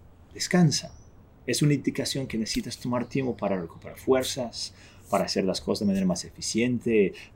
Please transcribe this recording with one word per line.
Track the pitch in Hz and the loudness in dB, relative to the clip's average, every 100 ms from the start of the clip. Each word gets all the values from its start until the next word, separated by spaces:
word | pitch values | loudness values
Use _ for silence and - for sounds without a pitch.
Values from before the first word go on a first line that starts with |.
| - - - | -20 -20 -20
descansa. | - - 180 160 - - - - - - - - | -8 2 6 6 4 -4 -14 -20 -20 -20 -10 -4
Es | 120 | 2
una | 147 | 4
indicación | 143 - 143 - 139 127 | 2 0 -2 -4 -4 -4
que | 113 | -4
necesitas | 107 123 117 - | -2 -4 -4 -8
tomar | 127 123 120 | -4 -4 -2
tiempo | 139 131 - | -2 -2 -2
para | 101 95 | -2 -2
recuperar | 82 - 92 - | -4 -12 -16 -4
fuerzas, | - 131 127 135 117 - - - - - - | 2 2 2 -4 -6 -8 -10 -12 -20 -20 -2
para | 98 92 | 0 0
hacer | 101 | 0
las | 95 87 | 0 -2
cosas | - 101 | -2 0
de | 101 | 2
manera | 95 92 | 2 2
más | 87 85 | 0 -6
eficiente, | - - 107 123 120 120 110 92 - - | -10 -4 0 0 0 2 4 4 0 -14